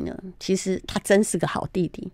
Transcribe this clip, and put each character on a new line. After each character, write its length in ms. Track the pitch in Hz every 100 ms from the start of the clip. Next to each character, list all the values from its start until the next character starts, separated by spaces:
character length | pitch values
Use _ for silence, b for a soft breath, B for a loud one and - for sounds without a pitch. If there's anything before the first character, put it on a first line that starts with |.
| -
呢， 100 | - 190 -
其 160 | - 190
实 240 | 185 190 -
他 140 | -
真 240 | - 202
是 160 | 214 170
个 80 | -
好 180 | - -
弟 140 | 190 170
弟 240 | - 185